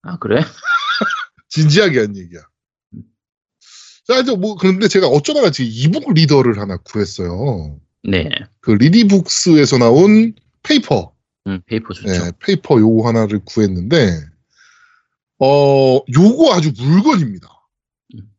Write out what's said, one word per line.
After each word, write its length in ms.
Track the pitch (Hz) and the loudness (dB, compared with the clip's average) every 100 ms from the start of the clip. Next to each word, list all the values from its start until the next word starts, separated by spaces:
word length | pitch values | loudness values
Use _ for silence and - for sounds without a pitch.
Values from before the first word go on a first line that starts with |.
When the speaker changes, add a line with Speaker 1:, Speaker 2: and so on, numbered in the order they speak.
Speaker 1:
아, 160 | - 87 | -14 -12
그래? 220 | 104 113 | -2 -2
Speaker 2:
<laughs> 1080 | 160 - 1077 1077 1077 1077 1077 1077 1077 _ _ | -2 -8 -6 -4 -4 -6 -6 -8 -12 _ _
진지하게 520 | 156 156 156 202 127 | -2 2 2 0 0
한 160 | 104 98 | -4 -8
얘기야. 240 | 87 85 _ _ _ _ _ 110 - _ _ _ _ _ _ - - _ - | -18 -20 _ _ _ _ _ -20 -20 _ _ _ _ _ _ -20 -20 _ -4
자, 140 | 254 | -2
이제 140 | 254 | -2
뭐, 220 | 214 202 196 | -4 -6 -2
그런데 320 | 190 190 214 | 0 0 0
제가 180 | 196 170 | 2 2
어쩌다가 440 | 143 147 294 220 | 0 0 0 0
지금 200 | 143 123 | -2 -6
이북 440 | 113 143 262 285 | -2 -2 -2 -2
리더를 440 | 165 156 143 123 104 | 0 2 2 2 -2
하나 200 | 101 90 | -6 -10
구했어요. 1000 | - 107 95 - 90 87 98 104 76 71 _ _ | -10 -8 -6 -6 -8 -6 -6 -6 -10 -16 _ _
Speaker 1:
네. 260 | - 92 80 - - _ | -6 -4 -4 -8 -12 _
Speaker 2:
그 100 | - | -2
리디북스에서 1040 | 107 135 208 208 196 - - 180 156 131 131 | 2 4 4 4 2 0 -4 2 4 4 2
나온 580 | 117 131 196 214 226 - _ _ | 4 4 6 4 2 -4 _ _
페이퍼. 500 | - 294 - 123 87 _ _ _ - | -2 -2 0 -4 -4 _ _ _ -12
Speaker 1:
응, 140 | 95 _ | -12 _
페이퍼 260 | 113 113 | -8 -8
좋죠. 160 | 95 104 | -12 -6
Speaker 2:
네, 220 | 90 87 - | -4 -4 -6
페이퍼 380 | - 196 - 131 | -4 -4 2 2
요거 260 | 110 113 113 | 4 2 0
하나를 340 | 113 107 104 | -2 -2 -4
구했는데, 760 | - - 104 92 95 165 110 82 73 _ _ _ _ _ _ _ _ _ _ _ | -6 -2 -2 -2 -2 0 0 -2 -10 _ _ _ _ _ _ _ _ _ _ _
어, 600 | 135 143 139 139 135 131 - | 2 4 4 4 2 0 0
요거 400 | 127 196 262 320 | 4 4 4 2
아주 180 | 180 156 110 | 2 -2 -4
물건입니다. 680 | 131 170 262 214 131 92 _ _ _ _ _ _ _ | 0 2 2 0 -2 -8 _ _ _ _ _ _ _
Speaker 1:
음. 60 | 113 101 | -20 -20